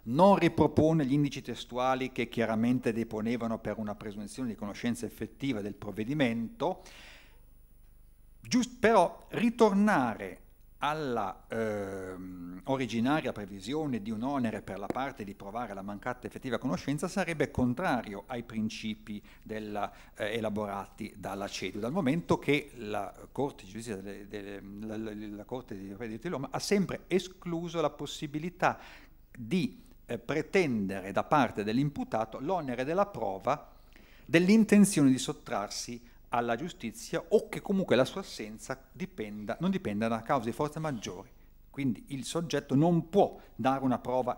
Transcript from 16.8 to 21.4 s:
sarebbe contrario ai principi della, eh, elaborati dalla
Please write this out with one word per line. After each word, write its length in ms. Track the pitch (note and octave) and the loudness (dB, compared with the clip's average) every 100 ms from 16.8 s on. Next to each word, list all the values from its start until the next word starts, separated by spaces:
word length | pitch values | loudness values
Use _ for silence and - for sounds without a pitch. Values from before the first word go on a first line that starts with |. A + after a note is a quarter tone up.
| C#3 D3 F3+ | -2 -2 -2
sarebbe 420 | G3+ E3 D#3 C3+ | -2 -2 0 0
contrario 760 | - B2 B2 F3+ A#2+ G#2+ G2 - | 2 0 0 0 0 -2 -10 -8
ai 160 | B2 | -10
principi 800 | A2+ A2 G#2+ - A2 G#2 - G#2 - - | -6 -4 -2 -4 -8 -8 -10 -12 -14 -18
della, 480 | G#2 A2 G#2+ G#2 G2 - - - | -10 -10 -6 -4 -4 -6 -16 -6
eh, 180 | G#2 | -4
elaborati 800 | A2+ A2 G#2 G#2 G2 F#2+ - G#2+ | -2 -2 -2 -4 -4 -8 -10 -12
dalla 320 | - F#2+ G2 | -10 -8 -6